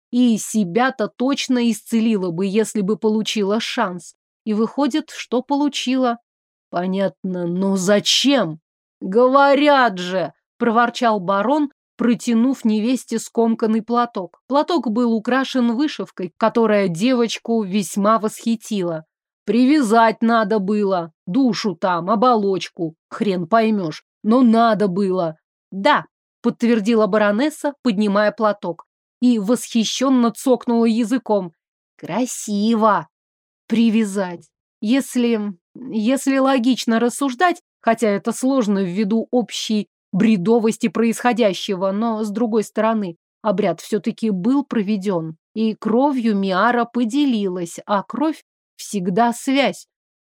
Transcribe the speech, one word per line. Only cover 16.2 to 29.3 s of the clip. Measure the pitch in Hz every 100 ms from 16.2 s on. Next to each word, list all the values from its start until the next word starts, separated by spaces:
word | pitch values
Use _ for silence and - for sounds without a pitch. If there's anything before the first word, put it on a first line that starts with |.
| 180 -
которая | 220 226 226 208 196
девочку | 165 240 254 240 - - 226
весьма | 196 208 180 208 202 220
восхитила. | 214 - 233 226 - 208 175 160 - _ _ _ -
«Привязать | 220 254 311 226 226 226 220
надо | 226 233 208 214
было. | 190 214 196 185 165 _ -
Душу | 202 262 185 214 170
там, | 196 175 175
оболочку. | 220 254 233 196 185 - - 165 - _
Хрен | - 208 180 165
поймешь. | 226 220 214 170 151 _ _
Но | 208 247
надо | 247 226 233 208 202
было». | 180 196 185 165 156 _ _ _
«Да», | 190 208 262 156 _ _ _
подтвердила | 233 - 233 233 196 226 214
баронесса, | 214 208 208 302 302 294 285
поднимая | 247 196 214 196 208
платок. | 208 214 208 180 160 - _ _ _
И | 247